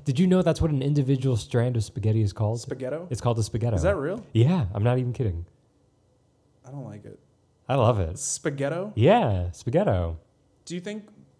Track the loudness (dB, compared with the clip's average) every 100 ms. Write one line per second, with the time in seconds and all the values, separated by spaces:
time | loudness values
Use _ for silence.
0 | -2 2 4 4 2 2 0 0 0 0
1 | 2 2 2 0 0 0 2 0 -2 -2
2 | 0 2 2 0 -2 -2 -6 -8 -6 -6
3 | -6 -4 0 0 -2 -2 -2 0 0 0
4 | -2 -6 -2 4 4 4 0 0 0 0
5 | -2 -2 -4 -4 -10 _ _ _ _ _
6 | _ _ _ _ _ _ -16 -14 -12 -14
7 | -16 -20 _ _ _ _ -2 2 4 2
8 | 0 -6 -8 -6 -6 -4 -6 -6 -6 2
9 | 4 6 4 0 -4 -6 -2 0 2 0
10 | -2 -6 _ _ _ _ -12 -12 -10 -12
11 | -14 -20 -20